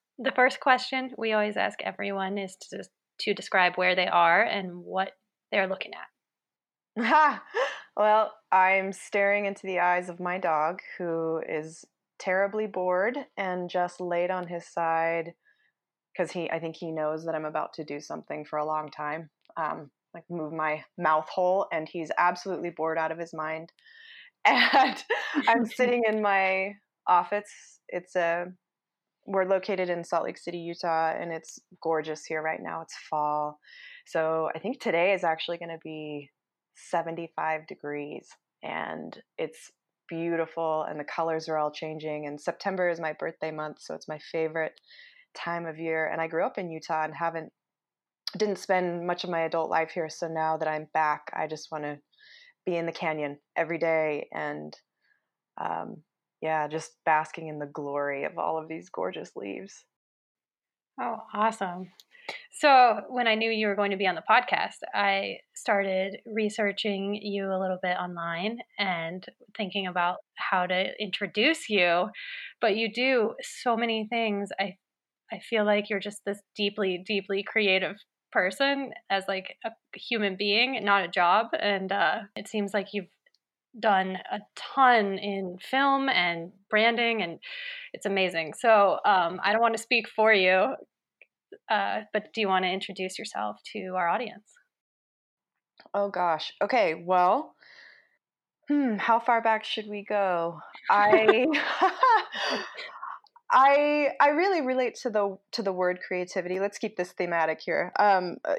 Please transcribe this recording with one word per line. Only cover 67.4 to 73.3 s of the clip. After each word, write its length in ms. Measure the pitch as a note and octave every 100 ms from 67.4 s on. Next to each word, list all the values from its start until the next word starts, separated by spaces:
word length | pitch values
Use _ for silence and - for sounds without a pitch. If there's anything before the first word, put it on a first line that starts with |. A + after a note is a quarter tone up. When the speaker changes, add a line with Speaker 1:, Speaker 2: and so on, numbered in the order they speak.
| G3
Speaker 1:
a 120 | F#3+
little 200 | F#3+ F#3
bit 160 | F#3 F3+
online 640 | F3+ F3 E3+ E3+ G3+ A#3 - -
and 480 | G3+ E3+ E3 F#3 - - - -
thinking 300 | F#3+ G3+ F#3+
about 300 | F3 F3 F#3 - -
how 320 | - F#3 F3+
to 220 | F#3 G3 -
introduce 680 | G#3+ - F#3+ G#3 C4 E4 -
you, 400 | G3+ F3 E3+ G#3 - - - - -
but 160 | A#3 G#3
you 180 | A3+
do 400 | A3+ C4 B3+ A3